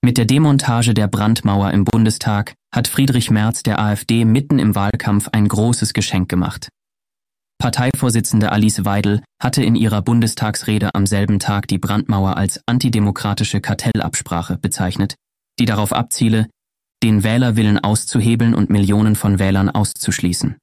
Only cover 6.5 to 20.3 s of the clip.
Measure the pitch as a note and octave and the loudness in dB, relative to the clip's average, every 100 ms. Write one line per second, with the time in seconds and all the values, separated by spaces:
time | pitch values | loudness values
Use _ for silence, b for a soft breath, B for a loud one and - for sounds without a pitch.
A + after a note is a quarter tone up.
6.5 | - - _ _ _ _ _ _ _ _ | -6 -16 _ _ _ _ _ _ _ _
7.5 | _ C3+ - B2+ - B2+ A#2 - A2 G#2 | _ -4 0 -2 0 0 0 0 0 2
8.5 | G#2+ G#2+ - G2+ G2+ G2+ G#2 - _ B2 | 2 2 0 -2 0 0 -2 -4 _ -4
9.5 | B2 A2+ A#2 A2+ G#2 G2 A#2 A2+ - G#2+ | 0 2 2 2 0 0 2 0 -2 -4
10.5 | - - G#2+ G2 - G2 G2+ G2+ G2+ - | -4 -2 -2 -2 -2 0 0 0 0 0
11.5 | G2+ - F#2+ F#2 G#2 - G2+ F#2+ - F#2+ | -2 -2 -6 -2 -4 0 0 0 0 -4
12.5 | - - A#2+ B2+ G#2+ G#2 G2+ G#2+ G2+ G#2+ | -4 -2 -2 0 0 0 -2 -4 -2 -2
13.5 | G2+ - G2+ - A2 - - - E2+ F2 | -2 -4 -4 -2 -2 -4 -6 -6 -6 -4
14.5 | F2 F#2+ - F2+ - G2 - _ _ _ | -4 -4 -2 -4 -2 -4 -6 _ _ _
15.5 | - A#2+ G#2+ G2+ - A#2 - A#2 A2 A2 | -4 -2 0 -2 -2 -4 -2 2 2 0
16.5 | _ _ _ _ _ A#2 G#2+ G#2 A#2 B2+ | _ _ _ _ _ 2 2 2 2 2
17.5 | A2 G#2+ G#2 G2+ A2 - B2 G#2+ A#2+ A#2 | 2 2 2 2 0 0 0 0 2 2
18.5 | - G#2 G#2 G2 G2+ G#2+ G#2+ G#2 F#2+ G2 | 2 2 2 2 2 2 2 0 2 2
19.5 | G2 G2 - G#2 - - - F2+ | 2 0 0 -2 -2 -4 -2 -2